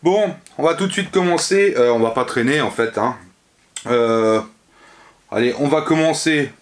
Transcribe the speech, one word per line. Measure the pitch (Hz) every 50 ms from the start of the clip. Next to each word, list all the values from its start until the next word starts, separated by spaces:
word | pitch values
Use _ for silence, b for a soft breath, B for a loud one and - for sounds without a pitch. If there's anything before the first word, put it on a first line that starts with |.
| -
Bon, | 165 190 208 214 190 - - - - - -
on | 139
va | 160 165
tout | 165 190
de | 190 190
suite | - 196 185
commencer. | - 196 180 180 170 160 - - 190 196 202 202 - -
Euh, | 120 120
on | 120 117
va | 113 113
pas | 113 135 123
traîner | 123 - 127 117 123 143 151
en | 135 104
fait, | - - 117 113 - -
hein. | 104 120 127 - - - _ _ _ _ _ _ _ _ _ - -
Euh, | - 123 120 117 113 113 113 110 110 110 110 107 - - _ _ b b b b b b b b b b b b _
allez, | - 107 120 123 - -
on | 143
va | 143 151 156
commencer | 147 - 165 156 160 160 151 - - 160 156 147 143 117 - _